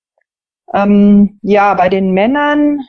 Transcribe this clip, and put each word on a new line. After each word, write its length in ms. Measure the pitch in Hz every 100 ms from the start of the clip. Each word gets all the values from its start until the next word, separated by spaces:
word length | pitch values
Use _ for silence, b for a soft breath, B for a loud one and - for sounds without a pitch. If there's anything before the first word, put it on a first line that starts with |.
| _ _ _ _ _ _ -
Ähm, 680 | 196 202 202 202 208 202 -
ja, 320 | 190 202 202
bei 140 | 185 180
den 240 | 190 190
Männern, 680 | 185 220 285 294 294 294 294